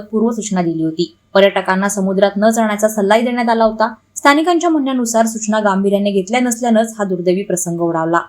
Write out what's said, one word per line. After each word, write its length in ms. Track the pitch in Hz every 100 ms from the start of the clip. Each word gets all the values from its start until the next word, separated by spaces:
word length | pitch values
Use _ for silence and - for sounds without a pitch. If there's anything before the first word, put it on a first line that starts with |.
| 208
पूर्वसूचना 500 | 220 226 226 196 185
दिली 220 | 170 160
होती. 320 | 160 160 170 _ _
पर्यटकांना 540 | 196 196 196 190 190 202
समुद्रात 420 | 202 190 190 202 202
न 140 | 220
जाण्याचा 380 | 226 214 208 214
सल्लाही 340 | 214 196 220
देण्यात 260 | 247 247 233
आला 160 | 226
होता. 300 | 220 220 226 - _ -
स्थानिकांच्या 540 | 285 285 320 339 339
म्हणण्यानुसार 560 | 320 269 262 226 226 226
सूचना 340 | 226 208 214
गांभीर्याने 500 | 208 190 196 196 202
घेतल्या 300 | 196 185 247
नसल्यानंच 540 | 247 233 240 220 226 -
हा 60 |
दुर्दैवी 380 | 196 180 175 185
प्रसंग 380 | 196 180 175 170
ओढावला. 400 | 170 165 165 170